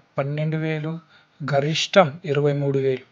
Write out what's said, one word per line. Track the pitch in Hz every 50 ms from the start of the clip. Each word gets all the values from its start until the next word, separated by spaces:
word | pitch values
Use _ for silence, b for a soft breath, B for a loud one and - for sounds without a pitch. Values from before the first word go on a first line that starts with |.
| - _ _
పన్నెండు | 147 139 143 147 151 156 156 156
వేలు, | 156 156 160 156 156 151 160 165 165 b b b b b b _ - 147 127 143
గరిష్టం | 139 143 156 160 - - - - 196 175 139 143 175 -
ఇరవై | 151 135 143 143 147 143
మూడు | 143 143 139 139 139
వేలు. | 135 135 131 127 - -